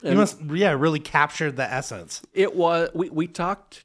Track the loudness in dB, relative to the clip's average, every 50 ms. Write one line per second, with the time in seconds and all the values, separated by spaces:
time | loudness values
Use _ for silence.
0 | -2 2 4 4 4 2 0 -6 -8 -6 -2 2 2 2 2 2 2 2 0 0
1 | -4 2 2 4 4 2 0 -4 -4 -4 -2 -4 -4 -4 -4 -6 -6 -6 -10 -12
2 | -12 -14 -14 -16 -14 -6 0 2 2 2 2 2 2 2 2 2 0 -2 -2 -4
3 | -6 -4 -2 -4 -4 -4 -4 -6 -4 -4 -6 -6 _ _ -20 -20